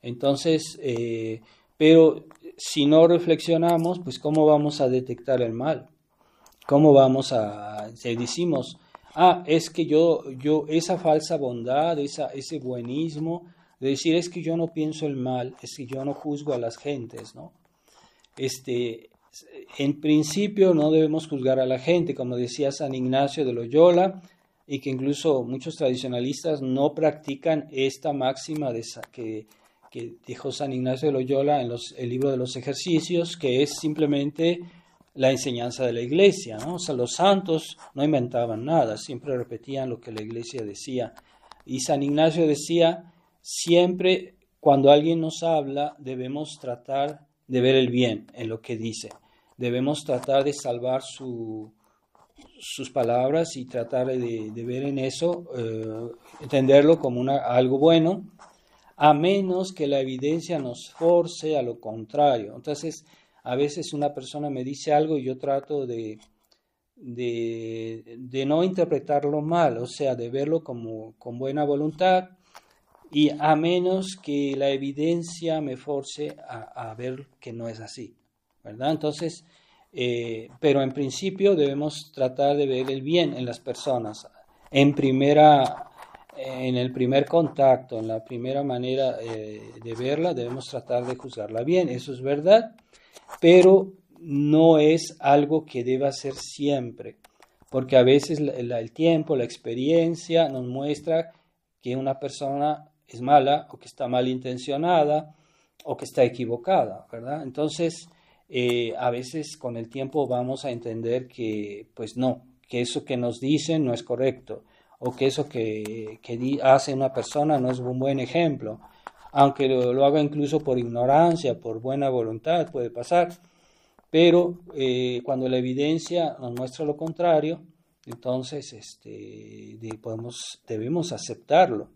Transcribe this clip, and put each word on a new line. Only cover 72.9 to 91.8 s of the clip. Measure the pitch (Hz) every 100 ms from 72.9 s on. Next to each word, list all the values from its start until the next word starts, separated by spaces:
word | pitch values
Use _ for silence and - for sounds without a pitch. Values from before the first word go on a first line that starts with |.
| _ _
y | 147 151 147
a | 147 156
menos | 165 180 180 190 190 -
que | - 143 143 135
la | 139
evidencia | 139 139 139 156 170 170 - 165 156
me | 147 127
force | - 143 139 - 147 143 -
a, | 113 110 - 117
a | 110
ver | 123 131 139 _
que | -
no | 117 117
es | 110
así, | 107 - 120 _ _ _ _ _
¿verdad? | 113 107 135
Entonces, | 156 151 151 165 - _ _ _ _ _
eh, | 170 123 120 117 110 113 -
pero | 156 139
en | 135
principio | 131 139 127 190 190 196 180
debemos | 143 139 151 147 -
tratar | - 127 127 143 143
de | 143
ver | 127 131
el | 135
bien | 131 170 160
en | 131
las | 127 117
personas. | - 120 - 127 107 107 - _ _ _ _
En | 143 139
primera, | 143 139 131 139 147 151 147 127 - - - - - _ -
en | 131 131 131 127
el | 127
primer | 127 123 135 143
contacto, | 170 151 - 135 127 127 117
en | 110
la | 110
primera | - 123 123 139
manera, | 143 123 127 131 131 120
eh, | 113 113 107 107 107 113
de | 113
verla, | 113 127 147 175
debemos | 143 120 131 123
tratar | 131 - 123 123
de | 127
juzgarla | - - 104 110
bien, | 127 180